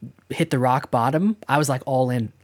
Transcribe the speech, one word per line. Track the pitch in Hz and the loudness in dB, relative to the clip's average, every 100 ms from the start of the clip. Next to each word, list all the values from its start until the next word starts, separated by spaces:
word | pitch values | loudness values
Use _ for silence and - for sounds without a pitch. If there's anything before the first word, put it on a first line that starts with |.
| 123 - - | -20 -18 -10
hit | - 165 | -4 -2
the | 135 | 0
rock | 123 127 - | 2 0 0
bottom, | 123 120 156 202 214 - | 0 2 2 0 -2 0
I | 143 | 0
was, | 143 | 2
like, | 131 | -2
all | - 131 131 | -2 0 2
in. | 123 110 - | 0 -4 -6